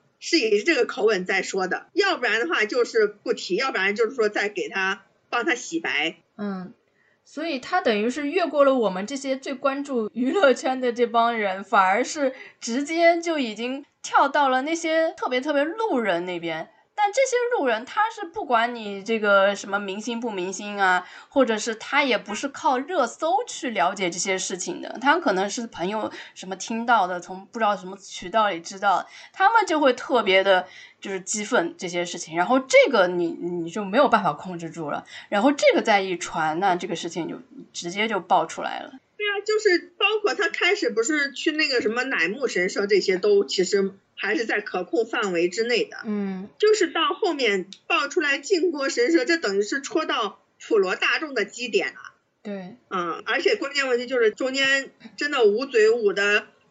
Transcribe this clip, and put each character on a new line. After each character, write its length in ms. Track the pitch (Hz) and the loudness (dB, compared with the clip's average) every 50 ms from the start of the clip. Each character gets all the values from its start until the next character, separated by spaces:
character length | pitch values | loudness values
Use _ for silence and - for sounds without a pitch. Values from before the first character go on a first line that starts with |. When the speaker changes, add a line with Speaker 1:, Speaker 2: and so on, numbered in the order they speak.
| _ _ _ _ | _ _ _ _
Speaker 1:
是 200 | - - - 320 | -6 0 0 2
以 240 | 240 220 202 208 220 | 2 4 2 2 4
这 120 | 320 320 | 2 2
个 100 | 269 233 | 2 2
口 180 | - - - 202 | 0 0 0 2
吻 200 | 220 214 185 185 | 2 2 2 0
在 180 | 185 196 190 180 | 0 -2 -2 -2
说 240 | - - 190 185 | -2 -2 -2 -2
的， 200 | 180 180 - - - _ | -2 -2 -6 -6 -6 _
要 240 | 330 403 392 339 | 0 2 2 2
不 80 | 262 247 | 0 0
然 160 | 226 208 226 | 0 0 0
的 60 | 233 | 0
话 180 | 330 339 254 214 | 0 0 0 0
就 200 | 208 294 254 233 | 0 2 0 0
是 220 | 226 - 233 214 | 2 2 2 2
不 260 | 202 208 - _ 262 220 | 2 0 -4 _ -4 -4
提， 240 | - - - 180 | -4 -2 -4 -2
要 140 | 202 269 262 | -2 0 -2
不 80 | 247 202 | 0 0
然 160 | 190 196 208 | 0 0 2
就 140 | 220 233 214 | 2 0 0
是 60 | 269 | 2
说 140 | 247 220 208 | 0 0 0
再 200 | 208 - 208 208 | 2 0 -2 -2
给 200 | 208 185 151 151 | -4 -6 -8 -6
他， 360 | 165 196 190 190 196 214 - _ _ _ _ _ | -4 -2 -2 -2 -2 -4 -8 _ _ _ _ _
帮 140 | - 240 233 | -4 -2 0
他 100 | 339 - | 0 -2
洗 260 | - - - 165 165 | -2 -4 -6 -6 -4
白。 360 | - 131 127 143 151 165 - - _ _ _ | -4 -2 -2 -2 -2 -2 -4 -8 _ _ _
Speaker 2:
嗯， 360 | - 208 202 196 185 180 - - _ _ _ _ _ _ _ _ _ _ | -10 -8 -6 -6 -8 -10 -12 -16 _ _ _ _ _ _ _ _ _ _
所 200 | _ - 277 311 | _ -10 -8 -6
以 140 | 339 294 254 | -4 -4 -6
他 220 | - - 359 370 | -6 -2 -2 0
等 200 | 370 269 220 202 | 2 2 2 2
于 80 | 208 240 | 2 0
是 180 | 247 302 285 285 | -2 -2 -4 -2
越 180 | 311 381 349 | 0 0 0
过 180 | 285 302 294 277 | 0 2 4 4
了 100 | 277 269 | 6 6
我 160 | 262 226 196 | 4 2 0
们 160 | 185 185 196 | 0 -2 -6
这 100 | 208 277 | -6 -8
些 200 | 269 - 269 262 | -6 -4 -4 -4
最 180 | 269 - 302 277 | -4 -4 -8 -8
关 280 | 247 - 277 269 285 285 | -2 -2 -2 -2 -2 -6
注 260 | 285 277 240 220 208 - | -4 -4 -4 -4 -4 -4
娱 180 | 226 247 262 | -2 -2 0
乐 240 | 330 403 381 269 254 | 2 4 4 4 4
圈 260 | 247 - 262 262 262 | 4 0 -2 -2 0
的 120 | 254 247 233 | -2 -2 0
这 120 | 233 240 | 0 0
帮 300 | 220 220 233 233 233 240 | 2 2 2 2 2 2
人， 260 | 226 208 196 190 190 202 | 0 -2 -2 -4 -4 -6
反 220 | - 233 208 190 | 2 4 4 6
而 180 | 185 196 220 269 | 6 4 2 0
是 300 | 311 - 320 285 262 269 - - - - _ | -2 -2 -2 -2 -2 -2 -4 -14 -20 -20 _
直 240 | - 233 226 262 285 | -8 -4 -4 -4 -4
接 360 | 294 330 330 339 339 349 339 | -2 0 4 4 6 4 4
就 180 | 330 349 330 302 | 0 -2 -2 -2
已 160 | 262 226 208 | -2 -4 -4
经 300 | 202 233 247 262 277 285 - _ _ - | -6 -6 -6 -6 -8 -10 -14 _ _ -12
跳 260 | - 453 427 311 277 | 0 2 4 4 4
到 200 | 285 302 285 269 | 4 2 2 4
了 140 | 254 262 262 | 2 2 0
那 120 | 302 330 | 0 -4
些 380 | 330 320 320 320 330 320 330 359 | -2 -2 0 0 2 0 0 -2
特 120 | - 466 349 | -4 -4 -2
别 120 | 254 254 | -2 -2
特 120 | 262 302 294 | -2 0 0
别 100 | 277 285 | 0 0
路 340 | 320 339 440 453 440 339 254 | 0 -2 -4 -2 0 0 0
人 280 | 226 202 175 170 175 | 0 0 0 0 -2
那 120 | 180 180 170 | -4 -6 -6
边。 320 | 165 165 160 160 - - _ _ _ _ _ - | -6 -6 -6 -6 -8 -12 _ _ _ _ _ 0
但 120 | 415 403 403 | 0 0 2
这 80 | 508 | 2
些 160 | 539 - 466 494 480 480 494 | 0 2 2 0 0 0 0
路 120 | 415 294 254 | 0 2 0
人 160 | 220 220 240 | 0 -2 -2
他 260 | - - - 415 453 | -4 -2 0 0 0
是 160 | 453 427 403 | -2 -6 -12
不 180 | 330 - 440 359 | -10 -8 -10 -4
管 300 | 277 247 226 233 240 240 | 0 2 2 2 0 -2
你 300 | 233 220 202 202 196 190 | -6 -8 -8 -10 -10 -4
这 160 | 202 226 220 | -4 -2 0
个 340 | 208 208 202 196 190 202 202 | 4 6 6 6 6 6 2
什 160 | 202 - 208 | 0 -4 -4
么 80 | 196 202 | -4 -4
明 220 | 208 190 190 208 | -4 -4 -6 -6
星 180 | 214 247 233 233 | -6 -6 -6 -6
不 140 | 240 233 208 | -6 -6 -4
明 200 | 190 175 190 190 | -4 -4 -4 -6
星 240 | 190 208 208 208 | -8 -8 -8 -2
啊， 320 | 202 196 185 180 180 180 - - - - - | 0 2 4 4 2 0 -4 -14 -20 -20 -2
或 180 | _ 285 254 | _ 2 4
者 100 | 220 220 | 4 2
是 160 | 214 - 240 226 | -2 -2 -4 -6
他 260 | 220 - - - 277 294 | -6 -6 -2 0 0 2
也 160 | 269 220 196 | 2 0 0
不 160 | - - 202 | -2 -4 -8
是 140 | 214 - 277 | -6 -6 -8
靠 280 | 277 - - 311 262 | -8 -2 0 0 0
热 300 | 254 277 294 370 339 262 | 0 -2 -2 0 0 0
搜 300 | 226 - - 330 320 359 415 494 | 0 -2 -4 -2 0 0 0 -2
去 240 | - - - - 262 | -4 -8 -8 -8 -6
了 240 | 220 196 170 180 202 | 0 2 0 0 0
解 160 | 196 190 175 | 0 -4 -4
这 80 | 175 180 | -2 -4
些 180 | - - 190 | -2 -2 -2
事 200 | 185 185 - 190 | -2 -2 -6 -6
情 260 | 180 - 185 160 143 131 | -6 -6 -8 -8 -8 -10
的， 160 | - - - | -12 -10 -2
他 160 | 240 277 302 359 | 2 2 2 2
可 120 | 339 262 196 | 2 0 0
能 140 | 185 196 202 | 0 0 -2
是 160 | 196 - 233 220 | -4 -6 -8 -8
朋 200 | - - 165 185 | -8 -6 -6 -4
友 220 | 214 220 214 214 - - - - - | -4 -4 -6 -6 -8 -12 -16 -18 -18
什 140 | - - 185 | -16 -12 -12
么 80 | 190 | -10
听 280 | 185 - - 233 226 233 | -10 -8 -6 -6 -6 0
到 220 | 240 240 220 185 | 2 4 4 4
的， 140 | 180 185 175 | 0 -2 -6
从 260 | 175 - 190 185 196 - - | -8 -10 -14 -14 -16 -14 -6
不 80 | 233 | -2
知 40 | 220 | 0
道 120 | 208 208 | 0 0
什 100 | 185 185 | -2 -4
么 100 | 180 196 | -12 -14
渠 320 | 196 - - - - 196 185 | -16 -16 -16 -14 -12 -12 -2
道 220 | 175 226 214 202 | 0 2 2 2
里 80 | 180 165 | 0 -4
知 220 | 170 - 202 190 | -8 -12 -12 -2
道， 280 | 202 202 185 170 - - - - - - _ | 0 2 2 2 0 -4 -12 -20 -20 -20 _
他 160 | - 381 403 | 2 2 6
们 160 | 453 453 415 | 6 6 4
就 140 | 381 330 302 | 4 2 4
会 140 | 294 269 247 | 4 4 4
特 320 | - - - 233 240 214 | 4 0 0 2 2 4
别 180 | - 185 190 190 | 6 4 6 6
的 240 | 196 190 185 180 - - - - - - _ | 6 4 4 4 0 -10 -20 -20 -20 -20 _
就 80 | - 202 | -10 -8
是 120 | 196 190 | -8 -6
激 240 | 180 - - 214 208 | -6 -6 -6 -6 -4
愤 280 | 208 254 214 170 170 170 - | 0 2 2 2 0 -4 -6
这 80 | 196 | -8
些 180 | 175 170 175 175 | -4 -4 -4 -4
事 140 | 175 - 175 | -4 -6 -10
情， 180 | - - 156 | -10 -6 -2
然 80 | 170 180 | -2 2
后 140 | - 247 269 | 2 2 2
这 320 | 262 - - 539 539 415 | 2 6 6 6 6 6
个 160 | 247 214 180 | 6 4 4
你， 220 | 180 180 175 175 165 | 4 2 0 -2 -2
你 420 | 170 - - 175 175 175 165 165 | -4 -6 -6 -6 -4 -4 -6 -6
就 140 | 170 214 208 | -6 -6 -6
没 120 | 190 190 | -2 2
有 120 | 254 285 233 | 2 4 4
办 120 | 233 214 190 | 4 2 2
法 80 | 165 151 | 0 -2
控 260 | - - 185 180 170 | -4 -8 -10 -10 -10
制 100 | 170 160 | -10 -10
住 220 | 156 170 160 143 | -10 -8 -8 -6
了， 140 | - - - - - - - - | -6 -8 -8 -12 -18 -20 -12 -4
然 120 | 202 202 | -2 2
后 120 | 214 285 294 | 2 2 2
这 200 | 285 587 587 440 | 4 4 4 4
个 40 | 302 | 4
再 200 | 214 233 214 202 | 2 4 2 2
一 180 | 190 190 180 170 | 2 0 -4 -6
传， 400 | - - - 175 160 156 156 165 | -6 -8 -4 -2 -2 0 0 0
那 160 | 202 196 175 | 2 2 2
这 140 | 180 185 180 | 0 -2 -4
个 80 | 175 | -6
事 120 | 165 - 175 | -6 -6 -8
情 200 | - 180 160 - | -6 -6 -6 -6
就 120 | 170 - - _ - - - - _ | -8 -12 -14 _ -20 -20 -20 -14 _
直 200 | - - 170 175 | -10 -10 -8 -4
接 160 | 202 214 226 | -2 -2 0
就 100 | 220 190 | -2 -4
爆 260 | 180 - 202 170 160 | 0 2 2 2 2
出 180 | 165 - - 156 | 0 -4 -8 -6
来 180 | - - - | -6 -6 -8
了。 100 | - - - 262 _ _ _ | -10 -12 -16 -20 _ _ _
Speaker 1:
对 80 | _ 415 415 | _ -4 -4
啊， 100 | 403 403 403 | -4 -4 -2
就 100 | 415 427 427 | -2 -2 2
是 320 | - 415 349 330 - - _ | 2 2 2 2 0 -6 _
包 220 | _ 415 392 427 427 | _ 0 0 0 0
括 140 | - - - | 0 -2 -2
他 140 | - 403 330 | 0 -2 -4
开 260 | - - 370 349 359 | -2 0 0 0 0
始 160 | 359 - 240 | 0 0 -2
不 140 | 214 214 233 | -2 -2 0
是 260 | - 311 302 277 269 | 0 0 0 0 -2
去 220 | 285 - - 320 302 | -4 -4 -4 -2 0
那 160 | 302 311 294 | 0 -2 0
个 120 | 269 240 | 0 0
什 80 | - 214 | 0 0
么 120 | 220 247 247 | -2 -2 -4
乃 240 | 262 269 185 - | -2 -2 -2 0
木 220 | - 208 285 277 226 | -2 -2 -2 -4 -4
神 200 | - 185 180 - | -2 -2 -2 -2
社， 200 | - 202 202 202 | -2 -2 0 2
这 100 | 214 190 | 2 2
些 160 | - - 185 | 4 2 0
都 280 | 180 185 208 202 196 196 | 2 2 4 4 4 4
其 200 | 190 - - 180 | 2 0 -2 0
实 280 | 180 - 202 196 196 190 - _ _ _ | 0 2 0 0 0 -4 -8 _ _ _
还 220 | - - 196 214 | -8 -4 -2 -2
是 80 | 320 233 | -2 -2
在 160 | 220 254 208 | -2 -4 -4
可 240 | 208 - - 180 180 | -4 -6 -6 -6 -6
控 200 | - - 277 226 | -2 -2 -2 -2
范 280 | - - 254 220 196 180 | 0 -2 -2 -2 0 0
围 160 | 170 170 180 | 2 0 0
之 160 | - - 226 | 0 -2 0
内 200 | 240 247 208 151 | 0 2 0 0
的。 120 | - - - - | -2 -6 -12 -8
Speaker 2:
嗯。 440 | 233 208 208 202 196 190 185 190 214 - | -6 -4 -4 -4 -6 -6 -8 -10 -14 -6
Speaker 1:
就 160 | _ - 427 427 | _ 4 4 4
是 140 | 427 370 - | 4 2 0
到 200 | - 349 320 285 | 0 -2 0 0
后 260 | - - - 359 320 | -2 0 0 -2 0
面 340 | 277 254 220 202 190 180 - - - _ _ | 0 0 0 0 0 -2 -6 -12 -20 _ _
爆 180 | 349 320 285 | 0 0 0
出 140 | 277 285 359 | 0 -2 -2
来 180 | 320 - 277 277 | 0 0 0 -2
靖 320 | - - 403 330 302 370 | 0 0 0 2 2 0
国 180 | 302 294 269 269 | -2 -2 -2 -2
神 220 | 339 - 240 277 | 0 2 2 4
社， 140 | 330 330 - | 4 2 4
这 120 | 339 339 | 2 0
等 200 | 330 - 302 302 | 0 0 0 0
于 60 | 196 208 | 0 0
是 180 | - - 277 | 0 -2 -6
戳 240 | 285 - - 339 311 | -6 -2 -2 -2 0
到 360 | 330 311 269 226 196 - - _ _ _ _ - | 0 -2 -2 -2 -4 -6 -10 _ _ _ _ -4
普 140 | - - 427 | 0 2 2
罗 160 | - 180 202 | 4 2 0
大 240 | - - 294 240 247 | -2 0 0 0 -2
众 160 | 320 302 269 | -4 -4 -2
的 100 | 233 196 | -4 -4
基 220 | - - - 247 233 | -4 -6 -10 -8 0
点 200 | 202 196 151 131 | 0 0 0 0
了。 60 | - - - - - _ _ _ _ _ _ | -6 -10 -18 -20 -20 _ _ _ _ _ _
Speaker 2:
对。 320 | 214 202 196 185 180 220 - _ _ | -10 -10 -10 -10 -12 -16 -20 _ _
Speaker 1:
嗯， 300 | 190 185 175 170 156 156 - | -6 -4 -4 -4 -6 -8 -4
而 140 | 208 220 262 | -4 -4 0
且 160 | - - 226 | 2 2 2
关 180 | 214 247 277 277 | 0 -2 -4 -2
键 140 | 285 277 262 | -2 0 0
问 100 | 247 240 | 0 -2
题 80 | 247 | -2
就 140 | 233 262 247 | -2 0 2
是 100 | 233 214 | 2 2
中 240 | 214 - 262 262 262 | 2 2 -4 -4 0
间 380 | 269 269 269 277 269 269 - - _ - - - | 0 2 2 2 0 0 -4 -12 _ -20 -20 -10
真 160 | - - - 294 | -8 -6 -4 0
的 100 | 269 233 | 4 4
捂 240 | 208 202 220 269 | 4 4 4 -2
嘴 240 | 269 - 226 214 220 | 0 4 6 6 6
捂 220 | 226 240 220 202 180 | 6 4 2 2 2
得 340 | 185 202 202 208 214 214 - _ _ _ _ | 2 2 2 2 2 0 -2 _ _ _ _